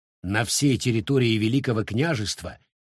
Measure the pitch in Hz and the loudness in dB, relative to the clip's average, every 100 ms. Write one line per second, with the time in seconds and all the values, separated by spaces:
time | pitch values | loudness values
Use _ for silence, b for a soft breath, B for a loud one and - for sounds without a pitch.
0 | _ _ 90 104 87 - 143 120 127 113 | _ _ -4 -2 0 0 2 2 0 0
1 | - 139 120 110 110 135 131 113 104 104 | 0 2 2 2 2 0 0 -2 -2 -2
2 | 160 139 98 - - - _ _ | 0 -2 -4 -6 -10 -14 _ _